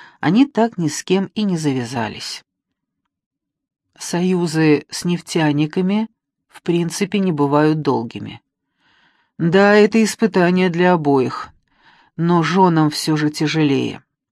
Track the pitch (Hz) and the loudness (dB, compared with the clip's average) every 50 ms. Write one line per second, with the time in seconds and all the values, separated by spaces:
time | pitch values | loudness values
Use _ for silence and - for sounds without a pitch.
0 | - - _ _ - 147 185 233 277 285 - 214 226 226 226 - 165 147 - - | -20 -20 _ _ -2 0 2 4 2 2 2 0 -2 -2 -2 -4 -4 -4 -4 -6
1 | - - 185 196 190 - - - 214 202 180 160 156 147 131 127 120 113 135 127 | -4 -2 0 0 0 -2 -4 -4 -4 -2 -2 -2 -2 -2 -2 -2 -4 -6 -6 -6
2 | 113 104 - - - - - - - _ _ _ _ _ _ _ _ _ _ _ | -6 -6 -8 -12 -14 -14 -14 -16 -18 _ _ _ _ _ _ _ _ _ _ _
3 | _ _ _ _ _ _ _ _ _ _ _ _ _ _ _ _ _ _ _ _ | _ _ _ _ _ _ _ _ _ _ _ _ _ _ _ _ _ _ _ _
4 | - - - 175 180 185 185 180 175 165 147 160 160 156 147 143 - - - - | -10 -8 -4 -2 0 0 0 0 -2 -2 -2 0 2 2 2 2 0 -6 -12 -8
5 | - 175 175 170 - - - 175 156 151 143 143 156 151 - 190 185 185 202 214 | -4 -4 -4 -4 -6 -6 -4 -2 0 0 0 0 -2 -2 -2 -2 -2 0 -2 -2
6 | 220 - _ _ _ _ _ _ _ _ _ - - - 170 170 175 170 - - | -4 -6 _ _ _ _ _ _ _ _ _ -10 -6 -2 -2 -2 -2 -2 -4 -6
7 | 202 185 - 208 190 185 160 143 143 139 143 147 151 156 156 156 147 143 127 117 | -4 -4 -2 -2 -2 -2 0 0 0 2 2 2 2 2 0 0 -2 -2 -2 -2
8 | 117 117 - 104 104 104 107 - _ _ _ _ _ _ _ _ _ _ _ _ | -4 -8 -10 -12 -14 -14 -14 -18 _ _ _ _ _ _ _ _ _ _ _ _
9 | _ _ _ _ _ _ _ - 156 170 160 196 202 202 208 214 208 214 214 226 | _ _ _ _ _ _ _ -4 -2 2 4 4 6 6 6 6 6 4 4 2
10 | 220 202 - - 226 220 - 190 175 175 180 185 185 180 160 170 180 180 180 165 | 0 0 0 -2 -2 0 2 2 2 2 2 2 0 0 0 2 2 2 2 2
11 | 147 143 139 135 123 - - - - - - _ _ _ _ _ _ _ _ _ | 2 2 2 2 0 -2 -4 -10 -14 -16 -20 _ _ _ _ _ _ _ _ _
12 | _ _ _ - 165 170 175 170 160 151 170 196 185 180 165 160 156 147 151 - | _ _ _ -4 0 0 2 2 0 0 2 2 4 4 4 2 2 0 0 -4
13 | - 156 156 151 151 151 151 - 160 147 151 160 156 143 139 131 123 113 101 - | -4 -4 -2 -2 -2 -4 -2 -2 -4 -2 0 0 0 0 0 0 -2 -4 -8 -12
14 | - _ _ _ _ _ | -18 _ _ _ _ _